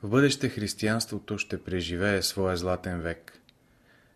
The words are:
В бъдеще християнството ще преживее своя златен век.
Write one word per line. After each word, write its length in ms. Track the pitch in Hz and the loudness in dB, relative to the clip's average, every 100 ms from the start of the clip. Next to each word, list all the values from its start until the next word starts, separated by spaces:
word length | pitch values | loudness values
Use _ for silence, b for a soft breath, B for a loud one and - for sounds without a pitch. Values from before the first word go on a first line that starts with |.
В 60 | 104 | 4
бъдеще 400 | 120 139 131 127 | 4 6 4 -2
християнството 880 | - 104 - 107 113 - 104 - 104 | -2 -4 0 0 0 -2 -6 -6 -6
ще 260 | - 90 | -4 -6
преживее 580 | - 92 85 85 101 98 | -2 -2 -2 0 2 2
своя 340 | 87 - 95 90 | 0 0 0 2
златен 440 | 90 90 95 90 | 0 -2 -2 -4
век. 400 | 82 82 - - _ b b b b b b | -4 -6 -10 -20 _ b b b b b b